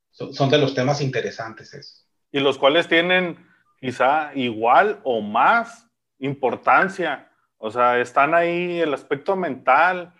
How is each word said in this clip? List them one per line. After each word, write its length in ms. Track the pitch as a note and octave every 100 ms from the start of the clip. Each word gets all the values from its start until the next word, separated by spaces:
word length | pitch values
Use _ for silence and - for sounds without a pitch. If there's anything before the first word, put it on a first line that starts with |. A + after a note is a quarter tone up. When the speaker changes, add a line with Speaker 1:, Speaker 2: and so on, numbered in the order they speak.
| _
Speaker 1:
son, 240 | _ -
son 160 | - C3+
de 80 | D3
los 160 | C3+
temas 260 | - B2+ D3
interesantes 720 | C3+ A#2 G#2 - A2+ A2 -
esos. 340 | - - _ _ _ _
Speaker 2:
Y 100 | C#3
los 180 | C#3 C3+
cuales 280 | C3+ E3 D#3+
tienen 600 | E3 F3 F#3 F3+ - _ _ _ _
quizá 520 | B2+ A#2 B2+ D#3 D3
igual 640 | C#3 B2 G#2+ A#2 D3+ G#3 G#3+
o 180 | C3+ A2+
más 640 | G#2 A2+ D3 A#3 - - _ _ _ _
importancia, 1120 | C3+ C#3 B2 A2+ C3 C#3 F#3 F#3 E3 C3 - _ _ _
o 120 | A2
sea, 300 | A#2+ B2 B2
están 340 | B2 C#3+ D3
ahí 460 | E3+ E3+ F3 F3 E3+
el 120 | D#3
aspecto 440 | D#3 - C#3 - F#3+
mental, 760 | E3 B2+ C3 C#3 F3 F#3 F3